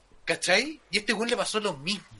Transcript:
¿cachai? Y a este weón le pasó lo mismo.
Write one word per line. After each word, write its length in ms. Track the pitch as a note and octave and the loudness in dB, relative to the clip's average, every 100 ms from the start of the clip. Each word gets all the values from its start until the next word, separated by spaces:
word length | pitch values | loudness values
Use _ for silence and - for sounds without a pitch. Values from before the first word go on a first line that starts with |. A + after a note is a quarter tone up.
| _ - - | _ -8 -4
¿cachai? 540 | E3 - F#3+ C#4+ D#4 - | -2 4 4 2 -6 -4
Y 60 | G3+ | -2
a 20 | |
este 120 | G#3 | 0
weón 160 | G#3 A#3 | 0 0
le 60 | A3 | 0
pasó 220 | F3+ G#3+ | 0 -2
lo 160 | G#3 D3 | -2 -2
mismo. 280 | D3+ G3+ - G#2 | -4 -6 -8 -20